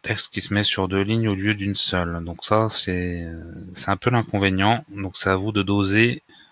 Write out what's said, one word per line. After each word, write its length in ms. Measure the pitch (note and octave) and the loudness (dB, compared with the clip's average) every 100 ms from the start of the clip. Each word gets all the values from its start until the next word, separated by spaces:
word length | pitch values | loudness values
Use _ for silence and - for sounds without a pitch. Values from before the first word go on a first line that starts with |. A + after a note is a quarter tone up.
texte 300 | - G#2+ - | -4 -4 -4
qui 80 | G#2 | -6
se 140 | - | 0
met 100 | G2 | 0
sur 220 | G#2 - F#2+ | 0 0 0
deux 160 | F#2+ | 0
lignes 260 | G2 A2+ A2 | 2 2 2
au 60 | |
lieu 200 | G2 G2+ | 0 0
d'une 200 | G#2 G2 | 0 -2
seule. 500 | G2 - F#2 F2 E2+ | -2 0 0 -2 -4
Donc 200 | E2+ F2 | -8 -8
ça, 240 | - G#2+ A2 | 2 2 2
c'est, 540 | - - F2+ F2+ F2 | -2 -2 -2 -2 -6
euh, 180 | E2 E2 E2 - - | -8 -10 -12 -14 -14
c'est 160 | - - | -8 -2
un 60 | G2 | 0
peu 140 | B2 | 2
l'inconvénient. 760 | A#2+ A2 G2+ G2 F#2+ G2+ A#2 - | 2 2 2 2 4 4 2 -2
Donc 280 | G2+ F#2+ - | -10 -6 -2
c'est 120 | F#2+ | 2
à 80 | F#2+ | 2
vous 160 | G#2 | 2
de 100 | G#2+ | 0
doser 600 | G2 G2+ F#2+ G#2 A#2 C#3 _ - - | 2 2 2 4 4 0 _ -20 -20